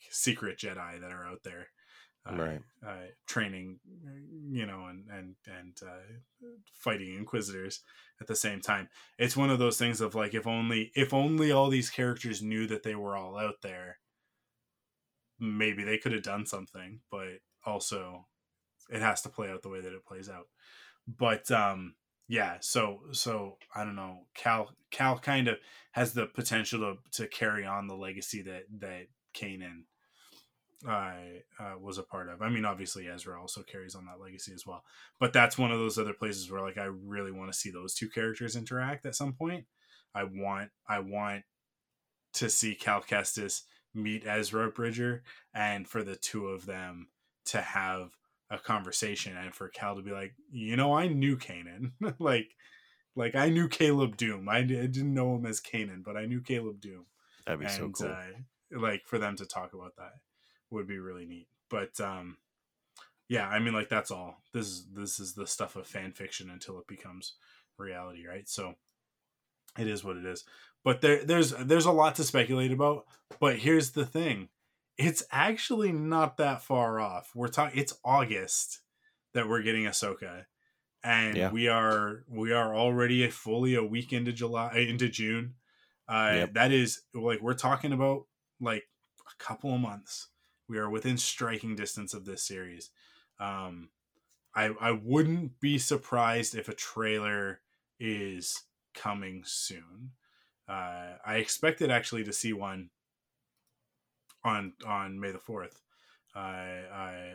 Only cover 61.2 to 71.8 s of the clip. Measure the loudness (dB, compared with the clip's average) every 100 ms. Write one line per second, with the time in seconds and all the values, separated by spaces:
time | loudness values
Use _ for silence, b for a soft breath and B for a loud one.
61.2 | -12 -16 -18 _ -6 -4 -4 -6 -6 -8
62.2 | -12 -16 _ _ _ _ _ -20 B B
63.2 | -2 -2 2 2 2 2 2 0 0 -4
64.2 | -10 -14 _ -6 -6 -8 -12 -10 -6 -6
65.2 | -8 -8 -6 -4 -6 -8 -12 -10 -10 -10
66.2 | -10 -10 -12 -14 -14 -14 -14 -16 -16 -14
67.2 | -14 -16 b b b -14 -10 -8 -10 -12
68.2 | -12 -12 -8 -6 -8 -10 _ _ _ _
69.2 | _ _ _ _ _ -4 -4 -2 -4 -6
70.2 | -6 -8 -12 B B B 2 6 8 8
71.2 | 6 6 6 4 6 8